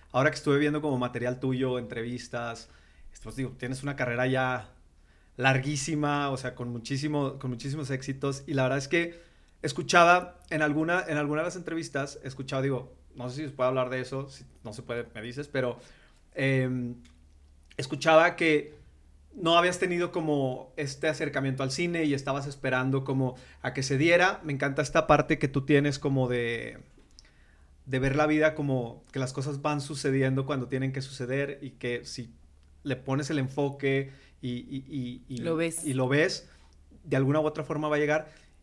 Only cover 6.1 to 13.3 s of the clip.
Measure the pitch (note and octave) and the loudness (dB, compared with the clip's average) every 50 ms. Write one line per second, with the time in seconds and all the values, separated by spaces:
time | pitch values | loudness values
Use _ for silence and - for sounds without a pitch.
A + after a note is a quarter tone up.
6.1 | D3 C#3+ C#3+ C#3+ C3+ B2 C3 B2+ B2 - A#2+ B2 A#2+ A#2+ A2+ - C#3+ C3 C#3+ D3+ | 0 0 0 -2 -2 -4 -6 -6 -8 -8 -8 -8 -8 -8 -6 -4 -4 -2 -2 0
7.1 | D3+ D3 C#3+ C3 C3 C3+ - C3 B2 A#2 - C#3 C3+ D#3 C#3+ C3 C#3 C3 C3 - | 0 0 0 -2 -4 -6 -6 -6 -6 -6 -6 -6 -6 -6 -6 -4 -6 -6 -6 -6
8.1 | C3+ C3+ - C#3 C3+ - - - D3+ C3+ C3 B2+ C3+ C#3+ C3+ - F3 E3+ E3+ E3+ | -6 -4 -4 -4 -4 -4 -6 -4 0 2 2 2 2 0 -2 0 0 0 0 0
9.1 | - - - - - - - _ _ - - D3+ C3+ F3 F3 - - F3 E3+ E3+ | -4 -12 -18 -20 -20 -20 -20 _ _ -8 -6 -6 -4 -4 0 4 6 8 8 10
10.1 | F3 F3+ F3 - - - - - E3 D3+ D#3 D3+ C#3+ D3+ D#3+ E3 F3 F#3 F3 E3 | 8 6 4 0 -10 -18 -8 -4 -2 0 2 2 2 2 0 0 0 0 0 0
11.1 | D3+ D3 D3 D3 D3+ D#3 D#3+ F3+ F3+ F#3 F3 - E3 E3 D#3+ C3+ - C#3 C#3+ C#3+ | -2 -2 0 0 0 -2 -2 -2 -4 -6 -8 -6 -6 -6 -6 -6 -4 -6 -6 -6
12.1 | - - - C3+ C3+ - C3+ C3 C#3 C3+ C3+ C#3 C3+ A#2+ - - - - - - | -8 -10 -12 -12 -10 -10 -8 -4 -2 -2 0 0 0 -2 -4 -10 -16 -20 -20 -20
13.1 | - C3+ B2 B2+ | -16 -12 -10 -10